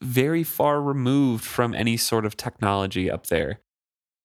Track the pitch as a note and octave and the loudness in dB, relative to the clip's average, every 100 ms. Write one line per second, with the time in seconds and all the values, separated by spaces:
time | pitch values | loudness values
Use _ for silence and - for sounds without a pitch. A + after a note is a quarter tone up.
0 | C3 B2 C#3+ E3 D#3+ - D3 D3 C#3+ C#3 | -2 2 2 2 -2 0 2 2 0 0
1 | B2 C#3 C3+ A2 - - A#2+ - A#2 A#2 | 2 2 2 0 -4 -2 0 0 0 0
2 | - A2+ G#2+ - A2+ - G2+ G2 F#2+ F#2 | 0 0 0 -4 -10 -2 0 0 0 -2
3 | F#2 E2+ - E2 C#2+ G#2+ _ _ _ _ | -2 -4 -2 -2 -2 -6 _ _ _ _
4 | _ _ | _ _